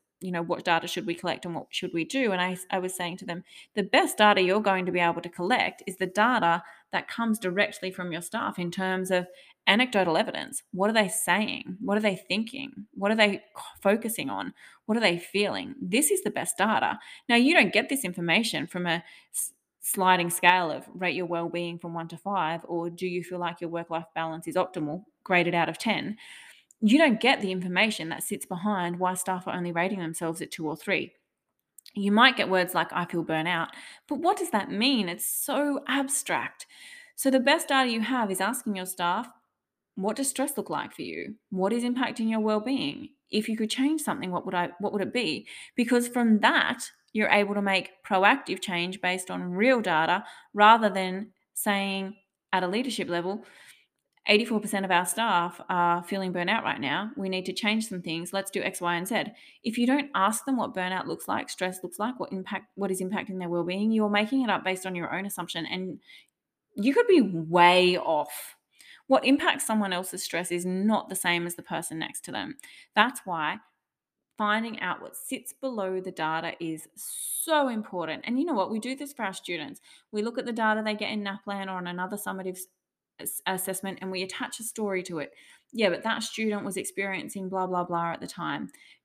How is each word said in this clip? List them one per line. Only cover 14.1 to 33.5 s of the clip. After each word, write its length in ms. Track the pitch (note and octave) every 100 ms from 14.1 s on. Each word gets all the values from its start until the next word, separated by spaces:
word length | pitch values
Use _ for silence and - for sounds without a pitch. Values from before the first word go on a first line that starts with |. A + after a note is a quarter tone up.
| A3 C3+
on? 240 | G2 F#2+ - - - -
What 120 | A3+
are 40 |
they 160 | G3+ F3
feeling? 580 | - G3 G3+ G2 F2 -
This 300 | F3+ A3 -
is 120 | G4
the 80 | -
best 260 | - - -
data. 420 | G#3 G3 F2 - - - -
Now, 80 | A#3+
you 180 | C4
don't 200 | E4+ G3+
get 160 | G3+ C4
this 160 | C4+ F3+
information 640 | F3+ E3+ F3 A3+ D3+ -
from 180 | F3+ F3
a 180 | E3+ - - _
s-, 180 | - - - _ _
sliding 480 | - G3 F#3 F3+ F3
scale 420 | - F3+ F#3 E3
of 160 | C#3+ -
rate 220 | F3+ F3+ D#3
your 100 | E3+
well-being 540 | E3+ E3+ E3+ F3 E3+
from 140 | F3
one 140 | E3+ E3
to 80 | E3+
five, 440 | G3 G3 D#3 E3 -
or 240 | F3 E3+
do 180 | E3+ F#3
you 160 | F3+
feel 160 | F3 F3+
like 200 | F3 F3
your 120 | F3
work-life 340 | E3+ E3 E3 E3
balance 340 | D#3+ E3 D#3+ E3
is 80 | F3+
optimal, 480 | F3+ F3+ D3+ F3 - _
graded 320 | - F3+ E3+ F3
out 120 | A3
of 100 | -
ten? 380 | A3+ F#3+ F#3+ G#3+ - - - - _ _
You 180 | G#3+ C#4+
don't 200 | D#4 G#3+
get 220 | A#3+ -
the 100 | G3
information 580 | F#3 F#3 F3+ A3 G#3 D#3+
that 120 | -
sits 240 | - G3+ -
behind 540 | F3+ G#3 G3 F3 F3
why 160 | F#3 F3+
staff 320 | - F#3 F3+
are 80 | F3
only 160 | F3
rating 280 | E3+ F#3+ G3
themselves 420 | D#3+ E3+ E3 E3
at 100 | -
two 160 | - D#3
or 80 | D#3+
three. 380 | - E3 - _ _ _ _ _ _ _ - G3+
You 160 | G3+
might 260 | G#3 B3+ B3+
get 120 | F3+
words 260 | F#3 F3+ F3
like, 180 | E3+
"I 120 | E3+ F3
feel 180 | F3
burnt 240 | D#3+ D#3+
out," 220 | E3